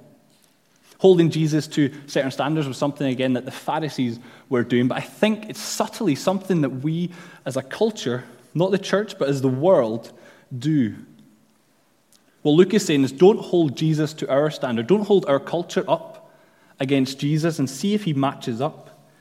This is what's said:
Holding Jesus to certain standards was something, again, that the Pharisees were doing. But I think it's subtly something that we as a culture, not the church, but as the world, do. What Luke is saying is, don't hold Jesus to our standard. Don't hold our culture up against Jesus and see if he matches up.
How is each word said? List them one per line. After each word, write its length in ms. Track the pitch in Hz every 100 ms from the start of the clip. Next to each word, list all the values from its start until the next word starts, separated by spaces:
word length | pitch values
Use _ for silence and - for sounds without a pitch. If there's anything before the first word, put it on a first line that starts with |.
| - _ _ _ _ _ _ _ _ -
Holding 320 | 190 175 165
Jesus 380 | 156 156 151 -
to 240 | - 139 - -
certain 260 | 160 131
standards 340 | 135 135 160 139
was 100 | 117
something, 300 | 147 143 139
again, 280 | 123 131
that 100 | 131
the 80 | 131
Pharisees 680 | - - 151 151 - 123 113 - - -
were 160 | 123
doing. 240 | 120 120 123
But 100 | 127
I 40 |
think 460 | - - 214 214 220
it's 120 | -
subtly 560 | - - 214 - 214 135
something 460 | - 190 196 175
that 80 | 139
we 400 | 127 151 165 175 - - -
as 120 | 135 127
a 60 |
culture, 640 | - - 226 214 135 123 - - _
not 200 | 151 185
the 60 | 196
church, 380 | - 196 220 -
but 120 | 139
as 140 | 139
the 60 | 131
world, 640 | 127 165 180 113 113 - - - - _ 127
do. 400 | 139 151 110 101 - - - _ _ _ _ _ _ _ _ _ _ _
What 100 | 147
Luke 220 | 151 190
is 100 | 220
saying 200 | 185 147
is, 80 | 131
don't 260 | - 180 220
hold 380 | - 175 156 117
Jesus 360 | 156 151 151
to 140 | - 139
our 220 | 135 151
standard. 360 | 147 131 113 117
Don't 200 | 208 202
hold 200 | 196 175
our 140 | 139
culture 440 | - 170 175 190 -
up 460 | 165 - - - _ _ _ _ _
against 400 | 135 139 131 -
Jesus 380 | 143 151 165 156
and 100 | 131
see 260 | - 202
if 100 | 208
he 80 | 190
matches 480 | 139 139 139 - 113
up. 300 | 147 - - - _ _